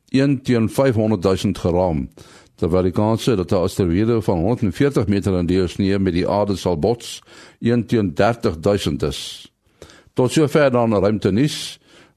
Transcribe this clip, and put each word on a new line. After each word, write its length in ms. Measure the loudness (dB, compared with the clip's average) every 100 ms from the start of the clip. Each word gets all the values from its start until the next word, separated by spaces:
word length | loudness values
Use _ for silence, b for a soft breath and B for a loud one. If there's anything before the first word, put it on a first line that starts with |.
| _
een 340 | 0 0 0
teen 260 | 0 0 0
vyfhonderdduisend 880 | 0 2 2 0 0 0 0 -2 -2
geraam, 500 | 0 0 0 -2 -6 B B B B _
terwyl 260 | 0 0
die 100 | 0
kans 320 | 0 0 0
dat 280 | 0 0 0
'n 100 | 0
asteroïde 600 | 0 0 0 2 2 0
van 160 | 0 0
honderdveertig 680 | 0 0 -2 0 0 0 0
meter 320 | 0 0 0
in 80 | 0
deursnee 520 | 0 0 -2 -2 0
met 140 | 0
die 160 | 0 0
aarde 280 | 0 0 -2
sal 220 | -2 0
bots, 440 | 0 -2 -8 -16 B B B B
een 260 | -2 0 0
teen 280 | 0 0
dertigduisend 880 | 0 0 0 -4 -2 0 0 -2 -2
is. 500 | -4 -6 -10 -14 -20 _ B B B B B
Tot 180 | -2 0
sover 380 | 2 2 4 2
dan 240 | 2 2
ruimte 360 | 2 2 0 0
nuus, 480 | 2 0 -2 -10 -14 b b b